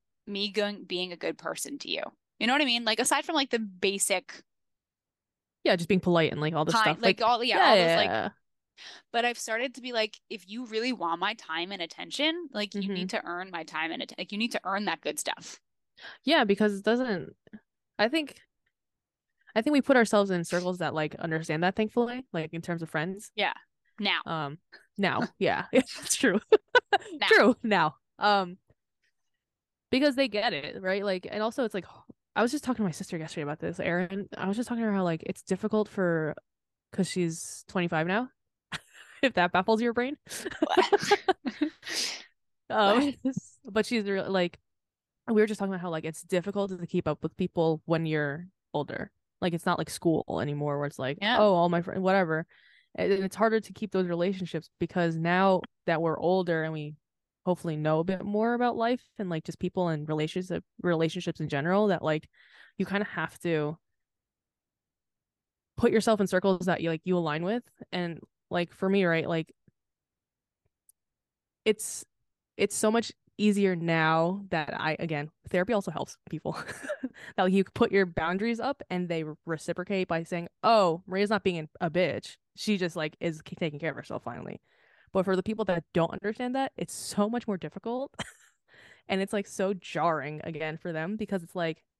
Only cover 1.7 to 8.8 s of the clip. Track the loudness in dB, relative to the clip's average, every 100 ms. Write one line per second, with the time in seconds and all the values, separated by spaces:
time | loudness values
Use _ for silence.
1.7 | -10 -6 -6 -6 -12 _ _ 0 2 2
2.7 | 0 0 0 2 0 0 -2 0 -2 -4
3.7 | -2 -2 0 0 -2 -4 -18 _ _ _
4.7 | _ _ _ _ _ _ _ _ _ 0
5.7 | 2 2 2 4 4 4 0 -2 0 2
6.7 | 2 2 2 2 2 2 2 2 4 8
7.7 | 8 6 4 2 0 -4 -8 _ _ _
8.7 | _